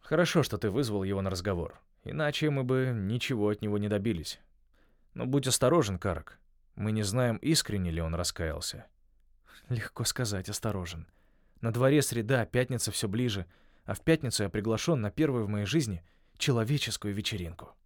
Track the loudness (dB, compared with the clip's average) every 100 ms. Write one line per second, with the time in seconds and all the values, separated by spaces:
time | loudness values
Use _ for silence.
0 | 0 2 4 4 2 0 0 0 0 0
1 | 0 0 0 -2 0 -2 -2 -8 _ _
2 | -10 -2 -2 0 0 0 2 2 2 0
3 | 0 -2 -2 0 2 0 0 0 0 0
4 | 0 -2 -4 -12 _ _ _ _ _ _
5 | _ -8 0 0 2 4 4 4 4 0
6 | -2 -4 -6 -20 _ _ _ -6 -2 0
7 | 0 2 2 0 2 2 2 -2 -2 -2
8 | -2 -2 -4 -2 -4 -4 -6 -10 -16 _
9 | _ _ _ _ _ -20 -6 -4 -4 -4
10 | -2 0 -2 -2 -4 -4 -2 -4 -4 -10
11 | -14 _ _ _ _ -4 -4 2 4 6
12 | 4 0 0 0 2 0 0 -2 -4 -2
13 | -2 0 0 -2 -8 _ -20 _ -8 -4
14 | 2 2 2 -2 0 0 0 0 2 0
15 | 0 0 0 2 0 -2 0 0 0 -4
16 | -8 _ _ -4 0 2 2 0 -2 -4
17 | -4 -4 -4 -4 -6 -10 -18 -20